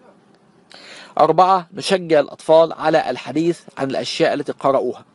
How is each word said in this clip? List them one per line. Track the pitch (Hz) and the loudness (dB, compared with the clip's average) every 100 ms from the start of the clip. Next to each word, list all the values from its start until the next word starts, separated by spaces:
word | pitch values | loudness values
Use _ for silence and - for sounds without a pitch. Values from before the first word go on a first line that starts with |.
| - _ _ _ _ _ _ - - - - - | -20 _ _ _ _ _ _ -20 -20 -20 -8 0
أربعة، | 151 160 185 190 165 | 2 4 4 2 -2
نشجع | - - 190 170 151 | -10 -2 -2 2 0
الأطفال | - - - 160 160 | 0 -4 2 4 4
على | - 156 160 - | 0 0 0 0
الحديث | 127 139 143 165 165 - - | -6 -6 -4 -2 -4 -8 -8
عن | 139 | -6
الأشياء | 117 - - 160 | -6 -6 -2 -2
التي | 143 139 | -2 -6
قرأوها، | - 143 135 123 107 - | -4 0 0 -2 -8 -14